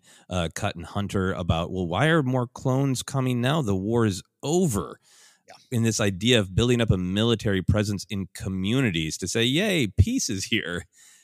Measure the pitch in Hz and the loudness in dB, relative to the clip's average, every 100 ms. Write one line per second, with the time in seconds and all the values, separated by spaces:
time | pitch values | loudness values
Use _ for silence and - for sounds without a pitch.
0 | - - _ 90 85 - 104 85 82 101 | -8 -20 _ -4 -4 -4 -6 -6 -8 -6
1 | 101 104 92 90 87 82 85 92 87 87 | -4 -2 -2 -2 -2 -2 -2 -4 -2 0
2 | 151 165 127 127 120 - 131 131 139 127 | 2 2 2 -2 -2 -4 -2 0 0 -2
3 | - 135 127 123 123 160 113 98 98 117 | -4 -2 -2 0 0 0 0 0 0 2
4 | 110 90 - _ - 170 185 98 - - | 2 2 -8 _ -2 2 2 0 -4 -12
5 | _ - - _ _ - _ 120 113 107 | _ -20 -20 _ _ -20 _ 0 2 2
6 | 104 92 110 123 95 92 120 120 113 98 | 0 2 4 4 4 2 2 4 4 2
7 | 90 98 113 113 113 95 87 107 104 101 | 2 0 2 2 0 0 2 2 2 -4
8 | - 101 92 - - 95 95 127 127 85 | -6 -8 -8 -8 -6 -4 0 2 2 0
9 | 80 - 92 - 117 143 214 175 110 - | -2 -4 -4 0 0 0 0 0 0 2
10 | - 254 - 98 - 110 - 87 80 _ | 2 2 -2 -4 -2 -2 -2 -6 -8 _
11 | - - | -20 -20